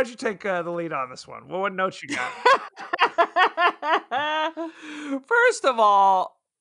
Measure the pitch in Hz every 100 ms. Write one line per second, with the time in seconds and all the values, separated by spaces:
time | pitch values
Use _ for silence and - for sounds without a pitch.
0 | 240 233 226 190 208 180 170 170 165 147
1 | 127 127 - 113 127 175 196 185 185 -
2 | - 294 - - 480 539 - - - -
3 | - - - 349 370 - 349 339 294 339
4 | - 247 302 311 311 320 330 - 311 302
5 | 294 269 - 480 494 - 269 233 208 196
6 | 196 190 - - _ _